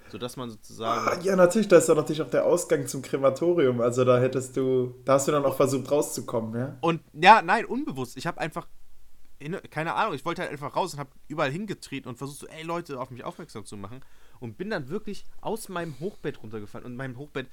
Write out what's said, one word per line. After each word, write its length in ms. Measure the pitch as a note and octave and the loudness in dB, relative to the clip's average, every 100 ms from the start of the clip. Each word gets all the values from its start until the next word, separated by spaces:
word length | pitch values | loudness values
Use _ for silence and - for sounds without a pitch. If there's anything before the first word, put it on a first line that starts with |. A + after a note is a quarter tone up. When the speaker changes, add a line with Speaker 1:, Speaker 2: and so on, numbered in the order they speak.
| - | -16
Speaker 1:
Sodass 280 | A2 B2 C3 | -10 -10 -8
man 120 | A#2+ | -12
sozusagen 560 | G#2+ - G#2 A2+ A#2 - | -12 -16 -6 -2 0 0
Speaker 2:
Ah, 100 | F3+ | -2
ja, 140 | F3+ F#3+ | 2 6
natürlich, 320 | F3 A3+ G#3 | 6 6 8
da 100 | E3+ | 8
ist 100 | D#3+ | 8
doch 60 | D#3 | 4
natürlich 240 | D3+ D#3 | 2 -2
auch 80 | C3+ | 0
der 160 | D3+ - | 2 4
Ausgang 420 | E3+ - D#3 C3 | 4 4 0 0
zum 140 | C#3 | -6
Krematorium. 800 | - C#3+ C3+ C3+ E3+ F3 C3 A#2+ | -4 2 2 4 2 4 4 4
Also 240 | A#2+ A#2+ B2+ | 2 4 6
da 140 | B2 | 6
hättest 340 | B2+ C3 A#2+ C#3 | 4 0 -4 -2
du, 400 | C3 B2+ B2 - | 2 2 0 -2
da 100 | - C#3 | 2 2
hast 120 | E3 | 4
du 60 | |
dann 100 | D3 | 2
auch 140 | C#3 C3 | 2 4
versucht 340 | C#3 C3+ B2 | 2 2 2
rauszukommen, 640 | D3 D#3 - G#2+ A#2+ A2 A2+ | 0 0 -4 -4 -4 -4 -4
ja? 200 | B2+ B2 | -6 -2
Speaker 1:
Und, 220 | E3 E3+ - | -2 -2 -4
ja, 300 | - F3+ G#3+ | 6 10 10
nein, 240 | E3 A3 - | 8 0 0
unbewusst. 500 | A#3 D4+ C3 B2 C3 | -4 -4 -6 -6 -6
Ich 100 | E3+ | -6
hab 120 | - | -4
einfach, 300 | D#3+ E3+ - - - - - - - - | -6 -6 -12 -12 -12 -12 -12 -14 -14 -12
in, 180 | C#3+ F#3 - | -8 -8 -8
keine 260 | D3+ E3 C#3+ | -6 -4 -2
Ahnung, 180 | G#3+ | -2
ich 100 | D3+ | -2
wollte 200 | E3 E3+ | -6 -6
halt 80 | E3 | -6
einfach 260 | C#3 C#3+ - | -8 -6 -4
raus 160 | F#3 | -4
und 60 | C#3+ | -6
hab 120 | C#3 - - | -12 -14 -10
überall 240 | D#3 C#3+ | -4 -2
hingetreten 560 | D#3 G#3 D3+ - C3+ C3 | -2 -8 -10 -10 -10 -10
und 80 | A#2+ | -10
versucht 220 | C#3 C#3 | -12 -12
so, 80 | - | -16
„Ey, 160 | D#3 | -12
Leute“, 380 | D#3+ E3+ E3 C3 | -6 -6 -6 -8
auf 80 | C3 | -10
mich 140 | B2 - | -10 -12
aufmerksam 400 | - D#3 A2+ F#2+ | -12 -12 -14 -14
zu 100 | G#2 | -12
machen. 240 | G2 C3 - - - - | -12 -14 -16 -18 -20 -14
Und 180 | A#2+ G#2 | -12 -10
bin 120 | F#3+ | -6
dann 180 | G3+ C3 | -6 -6
wirklich 380 | G3+ - F#3+ - - | -8 -6 -8 -8 -8
aus 260 | - G#3+ - | -6 -6 -6
meinem 320 | F3+ E3 C3+ | -8 -8 -8
Hochbett 420 | F3+ - E3 F#3+ | -8 -8 -8 -8
runtergefallen. 440 | A2 A2 G#2 A#2+ B2 | -10 -10 -10 -12 -12
Und 100 | B2 | -10
mein 220 | C3+ B2 | -10 -10
Hochbett, 300 | D3 C#3 C3 | -10 -10 -10